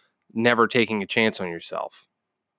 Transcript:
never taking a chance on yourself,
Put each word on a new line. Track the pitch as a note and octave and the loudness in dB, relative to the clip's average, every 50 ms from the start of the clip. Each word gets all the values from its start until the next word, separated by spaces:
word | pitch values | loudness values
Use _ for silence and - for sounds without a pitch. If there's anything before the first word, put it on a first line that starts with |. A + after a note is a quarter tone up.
| _ _ _ _ _ _ - | _ _ _ _ _ _ -4
never | A2+ A2+ A#2 A#2+ A#2 A2+ | 0 2 2 4 4 2
taking | G#2+ - B2 A2+ G#2+ A2 G#2 | 2 2 0 0 2 -2 -4
a | F#2+ | -4
chance | - - A#2+ A2 A2 - - | -2 0 2 2 2 0 -2
on | F#2+ F2 | -6 -8
yourself, | E2+ E2+ - - F2 D#2 - - - - - _ _ _ _ _ _ _ _ _ _ | -8 -10 -12 -10 -8 -8 -8 -8 -12 -18 -20 _ _ _ _ _ _ _ _ _ _